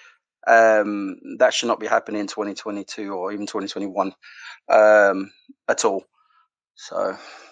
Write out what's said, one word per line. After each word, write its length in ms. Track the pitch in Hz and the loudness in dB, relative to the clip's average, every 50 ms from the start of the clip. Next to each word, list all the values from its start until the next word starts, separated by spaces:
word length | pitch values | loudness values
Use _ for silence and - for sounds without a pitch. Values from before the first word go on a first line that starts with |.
| - - _ _ _ _ _ _ - - | -20 -20 _ _ _ _ _ _ 0 4
Um, 720 | 117 113 113 110 110 107 104 104 104 101 101 95 90 - - - - - | 6 6 6 6 6 4 2 0 -2 -6 -6 -8 -10 -12 -14 -12 -2 0
that 140 | 127 123 - | 0 0 0
should 140 | - - 120 | 0 -4 -4
not 120 | 113 - | -4 -4
be 80 | 107 110 | -2 -2
happening 340 | 113 113 - - 107 107 | -2 -2 -2 -2 -8 -8
in 60 | 104 98 | -8 -8
twenty 260 | - 110 104 101 98 | -8 -8 -8 -8 -8
twenty-two 580 | - - 110 101 101 95 - - - 104 101 | -10 -10 -10 -10 -10 -12 -14 -12 -12 -10 -10
or 220 | 101 92 87 95 104 | -8 -8 -8 -8 -8
even 140 | 101 104 - | -8 -10 -8
twenty 200 | - 107 98 101 | -8 -8 -8 -8
twenty-one, 460 | - 95 101 98 92 101 95 95 - _ _ - - - - - - - _ - | -8 -8 -8 -8 -4 -4 -4 -4 -6 _ _ -20 -20 -20 -20 -20 -20 -14 _ 2
um, 640 | - 110 107 107 107 107 101 98 95 95 98 98 _ _ _ _ - _ _ - | 4 6 8 8 8 6 6 4 2 -2 -6 -10 _ _ _ _ -20 _ _ -6
at 160 | - - - | -4 -2 -2
all. 220 | 110 98 95 - _ _ _ _ _ _ _ _ _ _ _ _ _ _ | -2 -2 -4 -8 _ _ _ _ _ _ _ _ _ _ _ _ _ _
So, 420 | _ - - 85 90 98 95 95 95 - - - - - - | _ -18 -12 -8 -6 -6 -6 -6 -8 -14 -20 -20 -20 -20 -20